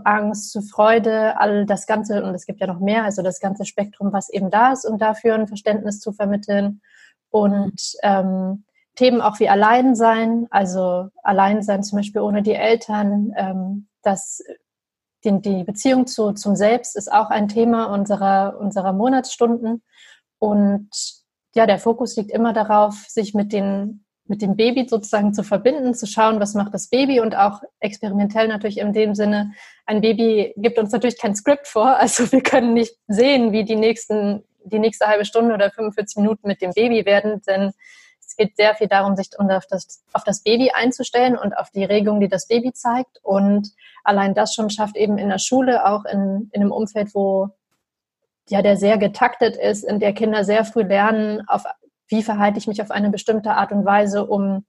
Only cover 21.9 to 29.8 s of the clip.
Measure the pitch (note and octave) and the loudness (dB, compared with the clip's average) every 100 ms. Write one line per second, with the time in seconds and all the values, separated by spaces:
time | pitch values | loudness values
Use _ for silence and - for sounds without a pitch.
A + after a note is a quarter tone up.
21.9 | A3+ A#3 - G#3 A3+ A#3 A3 G#3+ G#3 G#3 | -2 -4 -6 -4 -2 0 0 2 4 2
22.9 | G#3 - - G3+ G#3 G#3 G#3 G3 G3 G3+ | 0 -10 -6 -2 -2 -2 -2 -2 -4 -6
23.9 | G#3 _ _ - G#3 G3+ G3 A#3 B3+ B3 | -10 _ _ -8 -4 -2 2 2 2 -2
24.9 | A3+ G#3 G#3+ G#3 G#3 F#3 G3 B3 D4 B3+ | -2 -2 0 0 0 -2 0 2 2 -2
25.9 | A#3+ G3+ - A3 A3 G3+ G#3 G3+ G3 - | -4 -4 2 2 2 -2 -2 -4 -6 -2
26.9 | B3 C#4 C4 A3+ - G3+ G3+ - - G#3 | 0 2 2 2 2 0 0 -16 -10 -8
27.9 | G#3 G#3+ G3+ G3+ A3 A3 G#3+ G#3+ G3+ G#3 | -6 -4 -2 0 0 0 0 -6 -4 -2
28.9 | G#3 G#3+ G#3 G#3 G#3 G#3 - - - | 0 0 0 0 0 -2 -10 -20 -16